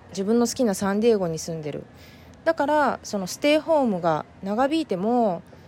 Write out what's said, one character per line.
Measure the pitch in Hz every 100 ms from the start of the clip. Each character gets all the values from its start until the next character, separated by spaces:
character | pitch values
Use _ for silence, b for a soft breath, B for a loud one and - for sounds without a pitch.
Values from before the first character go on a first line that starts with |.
| -
自 | 180
分 | 196 233
の | 233
好 |
き | -
な | 233
サ | 190 196
ン | 202
デ | 240
ィ |
エ | 208
ゴ | 175
に | 160
住 | - 160
ん |
で | 147
る。 | 147 - B B B B B
だ | 330
か | 320 277
ら、 | 302 262 -
そ | - 202
の | 185
ス | -
テ | 294
イ | 302
ホ | 302 311
ー |
ム | 247 180
が | 170 156 - -
長 | 196 214 269
引 | 320
い | 302
て | 180
も、 | 214 247 220 165 - B